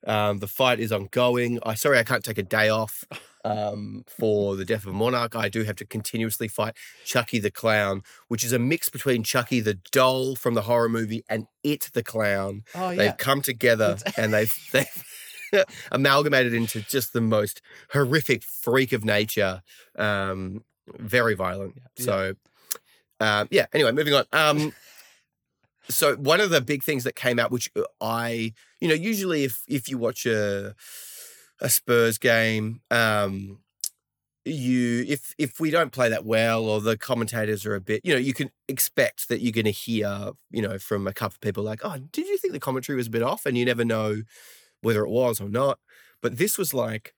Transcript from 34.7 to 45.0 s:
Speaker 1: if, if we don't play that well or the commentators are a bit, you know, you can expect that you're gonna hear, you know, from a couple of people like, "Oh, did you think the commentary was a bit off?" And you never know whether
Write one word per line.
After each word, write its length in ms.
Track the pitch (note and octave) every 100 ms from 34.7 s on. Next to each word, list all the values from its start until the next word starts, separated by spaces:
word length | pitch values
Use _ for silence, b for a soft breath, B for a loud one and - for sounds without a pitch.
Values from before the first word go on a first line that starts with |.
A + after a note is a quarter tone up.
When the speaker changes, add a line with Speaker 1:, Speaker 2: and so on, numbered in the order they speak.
| B2+ A#2+ A#2+ B2
Speaker 1:
if, 260 | C#3+ - -
if 220 | D3 -
we 120 | D#3+
don't 200 | D#3 D#3
play 160 | C3 A#2+
that 140 | G#2+ G#2+
well 400 | A2 A2+ A2+ A2+
or 140 | G#2+
the 160 | G#2+ A2
commentators 680 | - B2 A2+ A#2 G#2+ G#2 G#2
are 100 | G2+
a 60 |
bit, 200 | F2+ - F3+
you 80 |
know, 60 | C#3
you 140 | C3
can 160 | B2 C#3 _ -
expect 580 | C3+ - - B2 - -
that 120 | A#2+
you're 100 | A#2+
gonna 200 | A2+ G#2+
hear, 600 | G2+ - A2+ G#2 G2+ G2+ - _
you 100 | A#2
know, 160 | G2+ F#2+
from 280 | - G2+ G2+
a 60 |
couple 220 | G2 G#2+ -
of 60 |
people 220 | A2 G2 G#2
like, 160 | A2
"Oh, 140 | - D3+ C3+
did 140 | - F4+
you 100 | G4
think 160 | F#4+
the 60 | D#3
commentary 360 | - C3 B2+ C3+
was 120 | A#2
a 20 |
bit 140 | A#2
off?" 220 | A#2 G3 -
And 120 | A#2+
you 80 | B2
never 180 | A#2+
know 380 | A#2 A2+ G#2+ G#2+ A2 B B B B B
whether 220 | A2 G#2+